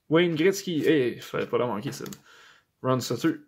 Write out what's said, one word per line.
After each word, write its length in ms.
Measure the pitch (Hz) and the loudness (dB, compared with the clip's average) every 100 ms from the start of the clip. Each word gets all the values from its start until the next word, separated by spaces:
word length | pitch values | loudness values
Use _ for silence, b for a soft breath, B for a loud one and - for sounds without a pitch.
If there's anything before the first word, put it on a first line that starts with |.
| - | 2
Wayne 280 | 160 175 156 | 4 4 4
Gretzky, 500 | 185 190 185 156 123 | 2 2 -4 0 2
hey, 340 | 156 120 - | 4 2 -4
fallait 260 | - - 101 | -8 -6 -2
pas 120 | 117 | -2
la 80 | 120 | -2
manquer, 240 | 101 131 | -4 -6
celle. 180 | - - - b b b b b _ | -10 -12 -14 b b b b b _
Ron 180 | 127 127 | -2 -2
Sutter, 340 | - 120 165 - | -2 -2 -2 -2